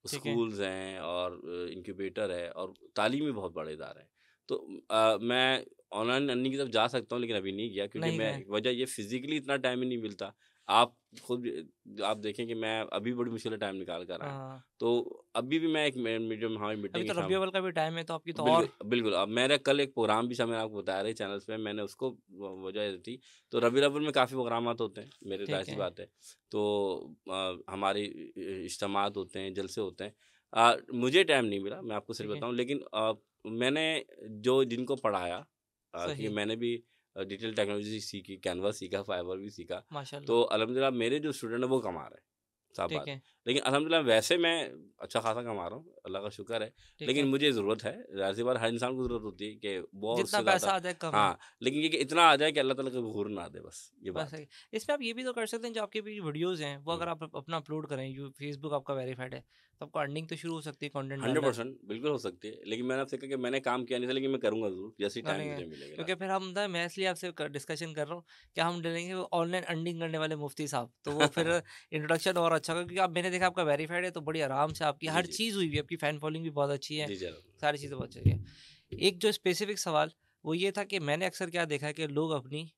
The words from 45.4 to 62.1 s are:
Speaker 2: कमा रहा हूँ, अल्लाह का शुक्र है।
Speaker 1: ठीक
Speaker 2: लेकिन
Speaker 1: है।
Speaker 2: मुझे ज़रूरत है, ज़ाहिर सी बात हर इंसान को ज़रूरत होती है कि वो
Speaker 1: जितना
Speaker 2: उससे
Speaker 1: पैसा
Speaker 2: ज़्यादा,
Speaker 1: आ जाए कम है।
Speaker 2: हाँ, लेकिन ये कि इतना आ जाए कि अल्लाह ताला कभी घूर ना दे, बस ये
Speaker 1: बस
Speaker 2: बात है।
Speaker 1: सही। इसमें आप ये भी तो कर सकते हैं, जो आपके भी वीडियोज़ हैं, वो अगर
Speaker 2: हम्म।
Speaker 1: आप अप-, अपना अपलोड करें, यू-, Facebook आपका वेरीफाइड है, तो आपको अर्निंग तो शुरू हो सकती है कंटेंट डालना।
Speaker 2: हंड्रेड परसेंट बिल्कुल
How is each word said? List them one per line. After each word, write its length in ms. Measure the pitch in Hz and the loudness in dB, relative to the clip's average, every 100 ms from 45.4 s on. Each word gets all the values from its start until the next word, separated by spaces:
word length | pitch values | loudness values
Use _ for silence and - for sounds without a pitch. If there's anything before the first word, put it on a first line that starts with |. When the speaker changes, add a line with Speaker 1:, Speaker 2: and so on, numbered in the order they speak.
Speaker 2:
कमा 240 | 120 101 87 | -2 -4 -4
रहा 100 | 117 | -8
हूँ, 160 | 170 - | -14 -16
अल्लाह 160 | 95 95 | -8 -6
का 80 | 101 | -6
शुक्र 340 | 101 98 117 | -10 -6 -4
है। 100 | 110 _ - _ | -4 _ -20 _
Speaker 1:
ठीक 80 | 147 | 0
Speaker 2:
लेकिन 180 | 139 | 2
Speaker 1:
है। 60 | 139 | 4
Speaker 2:
मुझे 200 | 135 147 | 4 4
ज़रूरत 320 | 117 98 110 | 4 2 0
है, 320 | 107 226 - | -2 -6 -10
ज़ाहिर 200 | 98 98 | -2 0
सी 80 | 101 | 2
बात 140 | 120 123 | 0 2
हर 120 | 113 | 2
इंसान 260 | 117 123 | 0 -2
को 100 | 131 | 0
ज़रूरत 180 | 123 120 | -2 -2
होती 240 | 107 92 104 | -4 -8 -10
है 80 | |
कि 240 | 107 104 95 | -6 -4 -4
वो 360 | - 98 107 | -6 -6 0
Speaker 1:
जितना 80 | 120 | 0
Speaker 2:
उससे 140 | - 208 | 2 2
Speaker 1:
पैसा 200 | 214 185 | 4 4
Speaker 2:
ज़्यादा, 180 | 196 | 4
Speaker 1:
आ 40 | 190 | 0
जाए 140 | 180 | -2
कम 140 | 170 165 | -4 0
है। 60 | |
Speaker 2:
हाँ, 260 | 107 95 - - _ | 4 4 2 -12 _
लेकिन 200 | 123 147 | -2 0
ये 80 | 156 | 0
कि 80 | 156 | 2
इतना 260 | 131 160 | 2 8
आ 120 | 165 | 10
जाए 160 | 143 156 | 10 6
कि 80 | 147 | 4
अल्लाह 160 | 135 | 2
ताला 140 | 131 135 | 2 -2
कभी 220 | 127 117 | -2 -4
घूर 180 | 104 104 | -2 -2
ना 180 | 101 85 | -4 -6
दे, 120 | 87 | -12
बस 320 | 80 - - _ | -16 -18 -20 _
ये 80 | - | -6
Speaker 1:
बस 40 | |
Speaker 2:
बात 160 | 170 147 | -4 -6
है। 60 | 156 | -8
Speaker 1:
सही। 400 | 147 - - 220 | -16 -20 -8 -6
इसमें 160 | - | -2
आप 80 | 294 | 0
ये 120 | 233 | 0
भी 100 | 233 | -4
तो 100 | 254 | -4
कर 120 | 240 | -4
सकते 220 | 220 233 233 | -4 -4 -4
हैं, 60 | |
जो 80 | 220 | -4
आपके 200 | 208 220 | -4 -4
भी 180 | 208 208 | -6 -6
वीडियोज़ 440 | 160 147 180 175 | -6 -2 -2 0
हैं, 140 | 147 139 | -4 -6
वो 140 | 147 | -6
अगर 180 | 165 170 | -4 -4
Speaker 2:
हम्म। 20 | |
Speaker 1:
आप 120 | 160 | -6
अप-, 120 | 160 | -8
अपना 220 | 147 135 165 | -10 -6 -6
अपलोड 300 | 143 156 151 | -4 -6 -4
करें, 220 | 139 135 | -6 -6
यू-, 220 | 135 139 | -8 -12
Facebook 420 | 139 143 139 151 | -8 -8 -8 -4
आपका 200 | 147 135 | -4 -2
वेरीफाइड 400 | 139 127 123 127 | -4 -4 -6 -8
है, 100 | 131 - _ _ _ | -10 -14 _ _ _
तो 60 | |
आपको 140 | 147 160 | -6 -4
अर्निंग 280 | 139 151 160 | -2 -4 -6
तो 80 | |
शुरू 180 | 160 165 | -8 -6
हो 80 | 165 | -6
सकती 240 | 151 135 | -8 -8
है 40 | 147 | -6
कंटेंट 220 | 143 135 | -6 -6
डालना। 140 | 139 | -2
Speaker 2:
हंड्रेड 200 | 123 147 | 2 4
परसेंट 340 | 139 113 120 135 | 2 0 -6 -8
बिल्कुल 260 | 95 110 147 | -8 -2 0